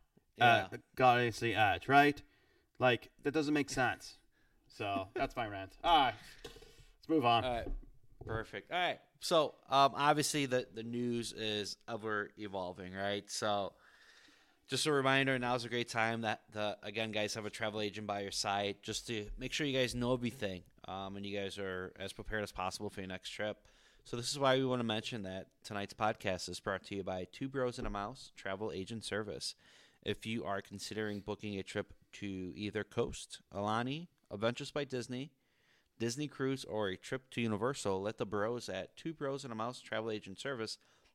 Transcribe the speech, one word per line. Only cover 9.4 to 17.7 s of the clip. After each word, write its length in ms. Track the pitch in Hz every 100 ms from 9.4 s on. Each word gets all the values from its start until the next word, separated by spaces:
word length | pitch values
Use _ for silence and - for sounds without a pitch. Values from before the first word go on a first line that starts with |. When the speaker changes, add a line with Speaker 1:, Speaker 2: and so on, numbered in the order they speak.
| 143 - -
Speaker 2:
um, 240 | 135 139 -
obviously, 520 | 143 151 147 151 139
the, 200 | 127 123 107
the 80 |
news 500 | 113 120 123 120 107 -
is 420 | 110 104 95 - -
ever 420 | 117 110 104 104 -
evolving, 560 | 104 98 90 92 92 95
right? 360 | 98 101 98
So, 440 | - 110 101 95 - - - - - - - _ _ _
just 180 | 131 156
a 60 |
reminder, 460 | 143 135 135 135 131
now's 260 | 123 123 117
a 40 |
great 200 | 120 117
time 340 | 120 113 117
that, 200 | 113 107 -
the, 260 | 107 104 98
again, 280 | 107 104 110
guys, 220 | 107 104 117
have 100 | 104
a 60 |
travel 300 | - 110